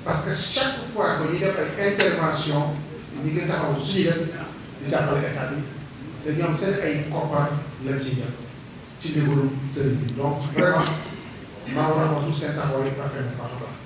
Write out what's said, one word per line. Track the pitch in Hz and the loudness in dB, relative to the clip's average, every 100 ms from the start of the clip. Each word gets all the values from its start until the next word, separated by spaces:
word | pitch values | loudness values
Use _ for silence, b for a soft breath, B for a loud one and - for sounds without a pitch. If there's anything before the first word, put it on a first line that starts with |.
Parce | 165 160 | 0 0
que | - 190 | 0 -2
chaque | - 269 269 247 233 | 0 2 2 0 -4
fois | 220 180 147 | 0 2 2
que | 156 | 0
ñu | 175 | 2
def | 196 156 151 - | 2 2 0 2
ay | 202 | 2
intervention, | 196 190 160 156 151 151 147 147 - - - - - | 4 4 4 2 2 2 2 2 -2 -6 -10 -10 -4
ñu | 151 | 0
ngi | 165 160 | 0 0
taxaw | 147 135 143 | 0 2 0
suñu | - 196 | 0 2
def | 165 165 160 - - - - - | 4 4 0 -4 -10 -10 -12 -8
di | 139 | 0
jàppale | 156 151 139 - | 2 4 2 0
état | 135 131 | -2 -2
bi, | 143 135 - - - - - | -4 -4 -8 -12 -12 -12 -6
te | 156 151 | -2 2
ñoom | 170 | 2
seen | 151 196 - | 2 2 2
ay | 160 147 - | 2 0 -2
koppar | 151 147 147 - 147 - - 131 | -2 0 2 2 0 -4 -8 -2
lañ | 135 | -2
ciy | 131 123 | 0 -2
def | 110 - - - - - - - | -2 -6 -10 -14 -14 -16 -16 -10
ci | 165 | -2
ndigalu | 151 147 143 135 135 - | 2 4 4 2 0 -4
sëriñ | 147 135 - | 0 2 2
bi. | - - | 0 0
Donc | 139 - - | 0 0 -2
vraiment, | 151 180 165 - - - - - - - - - | 4 4 6 2 0 -6 -10 -12 -12 -14 -12 -4
Maawu | 147 160 156 | 0 4 4
Rahmati | 156 151 139 - | 4 2 0 0
seen | 151 147 | -2 -2
taxawaay | 147 135 135 131 | 0 2 0 0
rafet | 143 135 123 | -4 -2 -4
na | - | -4
baax | 120 | -6
a | 123 | -6
baax. | - - | -8 -10